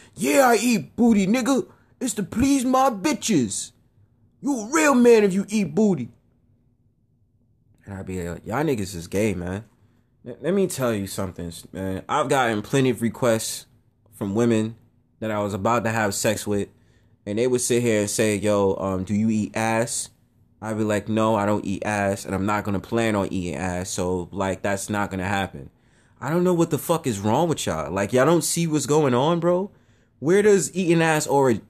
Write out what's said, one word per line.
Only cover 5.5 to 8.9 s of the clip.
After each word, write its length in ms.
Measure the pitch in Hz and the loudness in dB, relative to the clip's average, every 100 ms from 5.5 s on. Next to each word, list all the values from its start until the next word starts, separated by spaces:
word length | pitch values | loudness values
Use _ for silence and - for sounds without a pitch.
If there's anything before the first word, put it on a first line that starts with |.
| 214 185 | -2 0
booty." 340 | 156 214 170 117 - _ _ _ _ _ _ _ _ _ _ _ _ _ _ _ _ | 2 2 2 -4 -14 _ _ _ _ _ _ _ _ _ _ _ _ _ _ _ _
And 100 | - | -16
I'd 120 | 98 92 | -14 -10
be 200 | 92 85 | -8 -8
like, 200 | 85 - | -8 -6
"Y'all 180 | 113 | -2
niggas 300 | 156 123 92 | -2 -2 -4